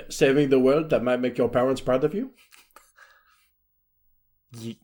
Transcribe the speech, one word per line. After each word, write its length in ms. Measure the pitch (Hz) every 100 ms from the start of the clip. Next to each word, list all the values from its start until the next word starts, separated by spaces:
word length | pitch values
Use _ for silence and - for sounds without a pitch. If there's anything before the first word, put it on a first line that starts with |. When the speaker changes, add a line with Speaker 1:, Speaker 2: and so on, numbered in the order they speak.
| -
Speaker 1:
saving 400 | - 139 139 139
the 100 | 131
world 300 | 131 147 156
that 140 | 120
might 180 | 123 123
make 160 | 127 123
your 120 | 120
parents 320 | 123 131 131
proud 220 | - 127
of 100 | 151
you? 180 | 196 262 _ _ - _ - _ _ - _ _ _ _ _ _ _ _ _ _ _ _ _ _ 117
Speaker 2:
Y-, 160 | 113 110